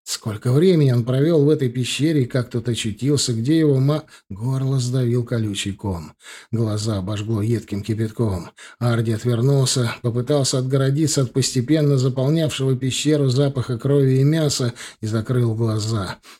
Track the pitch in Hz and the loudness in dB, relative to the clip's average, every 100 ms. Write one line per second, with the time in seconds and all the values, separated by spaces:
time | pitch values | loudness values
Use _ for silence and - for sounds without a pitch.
0 | - - 110 104 123 135 185 170 139 120 | -12 -8 -8 -4 0 4 4 4 4 2
1 | 117 131 151 165 143 156 127 127 117 - | 0 0 2 4 4 2 0 -2 -4 -2
2 | 151 151 120 131 113 120 120 110 110 98 | 0 2 0 -2 -2 -4 -4 -4 -4 -4
3 | 127 143 - 113 120 160 156 135 135 151 | 0 0 0 -2 2 4 4 4 2 0
4 | - - _ 98 123 135 135 135 123 131 | -4 -20 _ -8 -4 -2 0 0 0 0
5 | 120 123 120 120 107 98 98 98 101 87 | 0 0 -2 -2 -2 -4 -6 -6 -6 -6
6 | 76 - - - - 110 110 104 110 101 | -10 -18 -20 -20 -6 -2 -2 -2 -2 -4
7 | 92 104 104 110 107 113 - 101 101 107 | -4 -6 -4 -2 0 -2 -2 -6 -4 -4
8 | 110 - 113 92 82 - - - 120 117 | -4 -2 -2 -2 -8 -18 -20 -4 0 0
9 | 113 107 123 117 131 139 127 131 117 - | 0 -2 0 2 2 2 2 0 -2 -2
10 | 120 117 123 147 131 135 127 135 135 139 | -4 -4 0 0 0 -2 0 0 2 0
11 | 151 147 120 - - 131 120 156 147 139 | 0 0 0 0 -2 -2 0 2 4 2
12 | 131 123 131 165 151 - 135 127 131 - | 0 0 0 2 0 -2 -2 0 -2 -2
13 | 147 151 139 123 143 139 120 117 139 143 | 0 2 2 2 2 0 -4 -2 2 2
14 | 135 131 139 160 151 - 123 - - - | 4 4 4 2 0 0 -4 -4 -16 -10
15 | 110 113 110 123 117 110 117 110 107 113 | -4 -4 -2 0 0 0 -2 -2 -2 -4
16 | 92 - - | -6 -10 -18